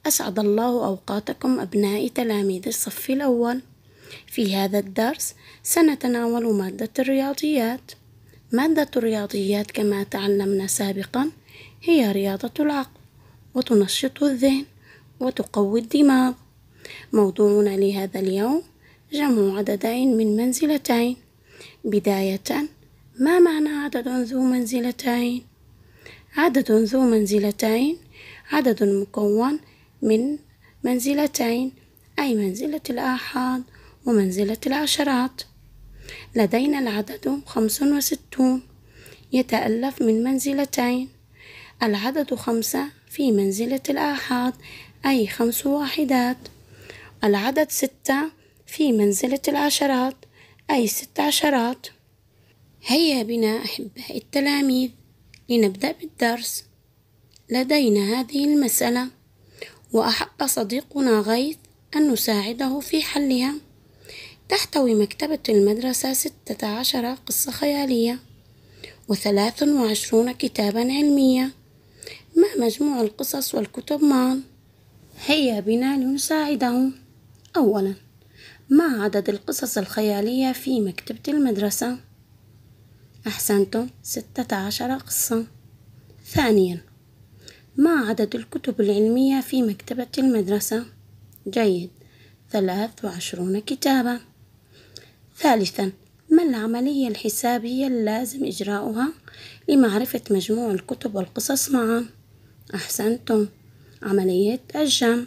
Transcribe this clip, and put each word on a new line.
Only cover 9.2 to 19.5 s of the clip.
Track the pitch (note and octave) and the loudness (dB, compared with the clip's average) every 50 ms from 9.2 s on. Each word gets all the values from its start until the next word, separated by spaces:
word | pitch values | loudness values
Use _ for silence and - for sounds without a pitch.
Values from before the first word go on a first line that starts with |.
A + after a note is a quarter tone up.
| G#3 G#3 - G3+ G3 F#3+ G3+ G#3 G#3 - | -4 -4 -4 -4 0 0 0 -2 -2 -4
كما | - - A3 G#3 G3+ G3 | -4 -2 0 0 0 -2
تعلمنا | G3 - - G3 G3 G3+ G3+ G3+ G3 G3 G3 F#3+ F#3+ | -4 -6 -6 -4 0 0 0 2 0 0 -2 -2 -2
سابقًا | G3 - - G3+ G3 G3 G3 F#3+ - - B3 C#4 D#4+ - - _ - - - - - - - | -4 -4 -2 -2 -4 -4 -6 -8 -4 -4 -2 -2 -2 -6 -10 _ -20 -20 -20 -20 -20 -20 -8
هي | - E4+ E4+ D#4 A#3+ G#3 | 0 4 4 4 4 4
رياضة | G3 G3 G3 G3 G3 G3 - A#3+ - - | 2 0 0 -2 -2 -4 -6 -8 -4 -2
العقل، | D4 D4+ D4 C#4 C4 - - - - - _ - - - _ - - - - | 0 0 0 -2 -4 -8 -12 -20 -20 -20 _ -20 -20 -20 _ -20 -20 -6 -4
وتنشط | B3 B3+ - B3 G#3 G3 F#3 - - - C4 - - | -4 0 4 4 4 4 4 0 -2 -4 -4 -2 0
الذهن، | D4 C#4+ C4+ A#3+ B3+ C#4 C4+ C4+ C#4+ - _ - _ - - - - - _ - | 0 0 2 4 2 2 2 2 -2 -8 _ -20 _ -20 -20 -20 -20 -20 _ -6
وتقوي | B3+ B3+ - - G3+ - - G#3 G3+ G3 G#3 A#3+ | -6 -4 -4 -4 -8 -4 0 0 0 2 0 -2
الدماغ. | A3+ A3+ - C#4+ D4 C#4 C4+ B3+ B3+ B3+ B3 - - _ _ _ _ _ _ - - - - - - - | -2 0 2 4 6 6 6 4 2 0 -2 -6 -16 _ _ _ _ _ _ -20 -20 -20 -20 -20 -12 0
موضوعنا | - A3 G#3 F#3+ F#3 - G#3 G#3 G3+ G#3 G#3 G3+ G3 | 2 4 4 4 4 4 4 4 6 4 4 2 2
لهذا | F#3+ G3 G3 G3+ G3 G3 F#3+ - G3 | 2 0 0 0 -2 -6 -4 -4 -4
اليوم | F#3+ F#3+ F#3 G3 G#3 A#3+ C#4+ E4 F4+ - _ _ _ - - _ _ _ | -2 -2 0 0 0 0 0 -2 -2 -6 _ _ _ -20 -20 _ _ _
جمع | D4 D4 D4 C#4+ B3 G#3+ G3 G3 | -4 0 2 2 4 4 4 2